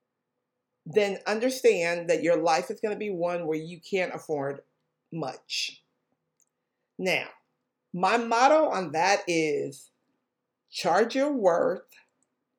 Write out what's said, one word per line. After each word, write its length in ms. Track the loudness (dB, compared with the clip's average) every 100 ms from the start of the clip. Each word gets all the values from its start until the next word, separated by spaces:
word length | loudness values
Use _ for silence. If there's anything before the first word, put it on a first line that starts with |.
| _ _ _ _ _ _ _ _ -2
then 340 | 0 0 -2 -4
understand 840 | -2 -2 2 2 2 0 -2 0
that 140 | 0
your 140 | 2 2
life 320 | 2 0 -2
is 100 | -6
gonna 160 | -6 -6
be 140 | -6
one 380 | -4 -4 -4 -4
where 100 | -6
you 220 | -6 -14
can't 340 | -6 -4 -4
afford 480 | -6 -6 -6 -4 -8 -14 _ _ _ -14
much. 720 | -8 -8 -10 -10 -8 -8 -10 _ _ _ _ _ _ _ _ _ _ _ -6
Now, 320 | 0 0 -2 -14 _ _ _ _ _
my 240 | -2 2 2
motto 520 | 2 4 6 6 2
on 220 | 0 -4
that 320 | 0 2 2 2
is 640 | 0 2 0 -4 -10 -20 _ _ _ _ _ _ _ _
charge 460 | -6 0 2 2 2
your 160 | 0
worth, 580 | 2 2 4 2 -2 -10 -20 _ _ _ _ _